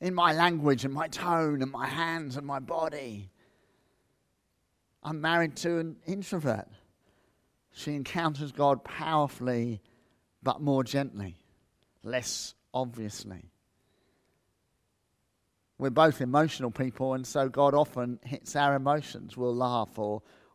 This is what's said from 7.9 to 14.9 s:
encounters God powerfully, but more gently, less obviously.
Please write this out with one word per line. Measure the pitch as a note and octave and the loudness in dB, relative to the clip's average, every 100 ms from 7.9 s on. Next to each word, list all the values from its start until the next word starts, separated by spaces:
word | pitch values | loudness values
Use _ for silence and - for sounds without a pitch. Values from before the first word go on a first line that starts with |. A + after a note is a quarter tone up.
encounters | D3 C3 F3+ E3 C#3+ D3 | -6 -4 -2 0 -2 -4
God | C3 C#3+ C#3 | 2 4 4
powerfully, | - - D#3+ D#3 C#3+ - B2 A#2+ A#2 G#2+ - _ _ _ _ _ | 0 -8 0 2 2 0 -2 0 0 -4 -10 _ _ _ _ _
but | - C3+ | -2 0
more | D3 C3+ | 2 2
gently, | B2+ C#3 C#3 G2 G2 F2 _ _ _ _ _ _ | 2 -2 -2 -6 -10 -10 _ _ _ _ _ _
less | - B2+ A#2 - - - _ | -6 -4 -4 -6 -10 -14 _
obviously. | B2+ B2+ A#2 G#2+ - G#2+ F#2 - _ _ _ _ _ _ _ _ _ _ _ _ _ _ | -4 -4 -6 -8 -8 -12 -14 -16 _ _ _ _ _ _ _ _ _ _ _ _ _ _